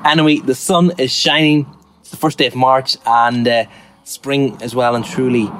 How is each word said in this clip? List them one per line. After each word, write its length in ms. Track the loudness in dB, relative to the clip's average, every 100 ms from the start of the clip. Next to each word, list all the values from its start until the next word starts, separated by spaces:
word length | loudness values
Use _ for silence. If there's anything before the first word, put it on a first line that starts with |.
Anyway, 340 | 2 2 2 2
the 140 | 0
sun 380 | -4 0 2 2 0
is 120 | -4
shining. 560 | 0 0 2 2 2 -2 -12 _ _
It's 100 | -20
the 80 | -4
first 180 | -4 -2
day 100 | -4
of 80 |
March, 440 | 2 2 2 0 -6 0
and, 420 | 2 2 0 0
uh, 160 | 0 -2 -12 -20 _
spring 560 | -20 -14 -4 -2 -2 -4
is 140 | -6
well 200 | -2 0
and 100 | -2
truly 460 | -4 -2 0 0 -2